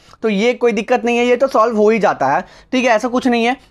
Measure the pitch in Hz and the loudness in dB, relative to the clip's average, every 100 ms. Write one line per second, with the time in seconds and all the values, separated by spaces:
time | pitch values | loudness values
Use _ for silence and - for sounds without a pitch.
0 | _ - 220 196 233 240 240 220 202 247 | _ -8 -4 0 0 0 -2 -2 -2 -2
1 | 233 240 247 247 269 247 226 214 208 226 | 0 0 0 0 0 2 0 2 2 2
2 | 175 139 135 151 - - - 254 247 214 | 0 0 0 -2 -4 -14 -6 -2 0 0
3 | 247 247 254 233 233 262 _ | 0 -2 0 0 0 -4 _